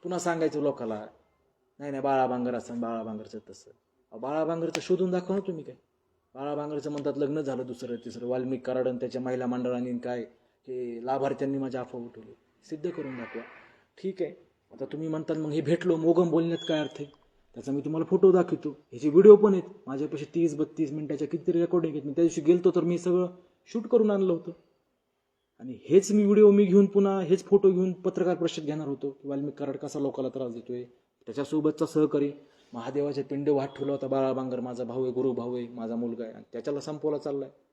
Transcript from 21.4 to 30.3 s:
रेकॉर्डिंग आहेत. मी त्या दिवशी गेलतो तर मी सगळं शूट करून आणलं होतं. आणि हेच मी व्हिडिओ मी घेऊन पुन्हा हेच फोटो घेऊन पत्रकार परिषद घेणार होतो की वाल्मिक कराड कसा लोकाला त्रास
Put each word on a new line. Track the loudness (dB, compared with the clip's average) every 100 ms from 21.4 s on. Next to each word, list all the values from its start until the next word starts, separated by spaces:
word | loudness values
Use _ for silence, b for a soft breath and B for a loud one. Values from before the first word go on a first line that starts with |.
| -2 0
रेकॉर्डिंग | 2 0 0
आहेत. | -4 -6
मी |
त्या | 0
दिवशी | 0 2
गेलतो | 2 4 4
तर | 2
मी | 0 -2
सगळं | 0 0 0 -6 _ _ _
शूट | -8 0
करून | 2 4
आणलं | 2 0
होतं. | -2 -4 -16 _ _ _ _ _ _ _ _ _ _
आणि | -16 -16 4
हेच | 4 6
मी | 2
व्हिडिओ | 6 8 8
मी | 8 6
घेऊन | 6 6
पुन्हा | 4 2 0
हेच | 0 0 4
फोटो | 6 6
घेऊन | 4 0
पत्रकार | -2 -4 -2 0 0
परिषद | -2 -4
घेणार | -6 -6 -6
होतो | -6 -6
की | -8 -8
वाल्मिक | -6 -6
कराड | -8 -8 -8
कसा | -8 -4
लोकाला | -4 -4
त्रास | -6